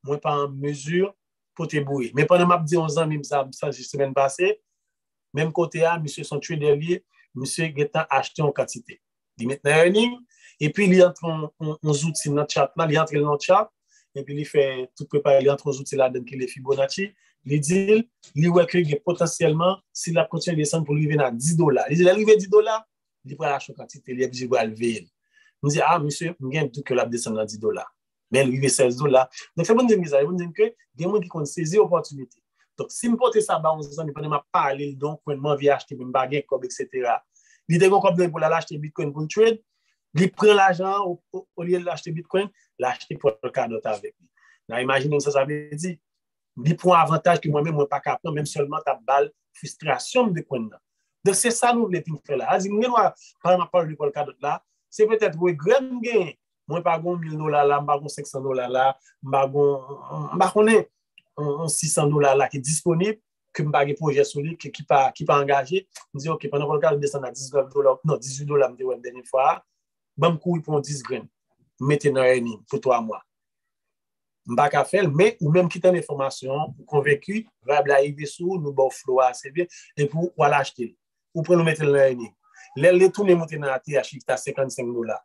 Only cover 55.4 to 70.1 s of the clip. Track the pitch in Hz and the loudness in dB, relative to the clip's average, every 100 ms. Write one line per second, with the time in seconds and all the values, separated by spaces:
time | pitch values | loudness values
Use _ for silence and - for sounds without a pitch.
55.4 | 180 160 156 262 262 247 233 226 170 - | 0 0 2 2 2 -6 -2 -2 -2 -8
56.4 | _ _ - 160 175 165 165 175 160 151 | _ _ -8 -2 0 0 -2 -6 -6 -6
57.4 | 156 147 143 143 147 143 147 - 143 139 | -2 2 4 2 0 -2 -4 -12 -12 -8
58.4 | 135 127 120 127 165 - _ _ 135 135 | -4 -4 -2 0 0 0 _ _ -4 0
59.4 | 135 139 143 139 131 139 - 151 143 165 | 0 2 0 0 -8 -18 -12 -10 -8 0
60.4 | 185 208 214 220 - _ _ _ _ - | 2 4 6 6 2 _ _ _ _ -8
61.4 | 147 143 165 - 151 165 147 147 143 139 | -6 -4 -4 -4 -2 0 2 4 4 4
62.4 | 131 139 131 156 175 165 196 214 _ _ | 2 -2 -6 -4 0 0 0 -4 _ _
63.4 | _ - 151 147 143 143 156 143 143 147 | _ -6 -2 0 0 0 -2 0 0 -2
64.4 | 147 165 147 - 151 147 135 - 151 147 | -8 -10 -14 -14 0 2 2 -2 0 0
65.4 | 139 139 135 185 190 - - 143 147 156 | 2 0 0 -6 -6 -20 -16 -10 -6 -6
66.4 | - 143 147 147 160 143 143 143 127 123 | -4 -4 -2 0 2 0 -2 -4 -10 -12
67.4 | - 143 135 143 135 131 156 131 135 135 | -4 -2 -2 2 2 2 -2 -4 -6 -12
68.4 | 143 147 127 123 131 123 120 123 123 131 | -2 0 0 -2 -6 -6 -10 -16 -4 0
69.4 | 139 175 _ _ _ _ _ | 0 0 _ _ _ _ _